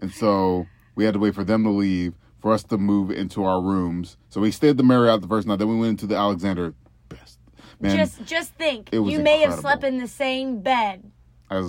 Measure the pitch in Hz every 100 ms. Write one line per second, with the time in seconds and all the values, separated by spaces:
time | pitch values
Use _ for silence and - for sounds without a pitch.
0 | 95 - 110 98 92 90 87 _ _ -
1 | 107 101 104 98 92 110 110 101 98 90
2 | 87 - _ _ 107 107 - 107 101 101
3 | 95 - 95 107 95 92 92 95 87 87
4 | 87 - _ 98 107 - 151 135 127 123
5 | 117 110 90 110 110 98 107 113 113 101
6 | 101 101 104 92 98 87 85 - _ _
7 | _ - - - _ _ - - 196 196
8 | 196 - 214 330 320 - 320 233 - -
9 | - 302 302 311 294 - 285 285 277 254
10 | 247 - 269 262 269 226 254 247 214 185
11 | 202 _ _ _ - 95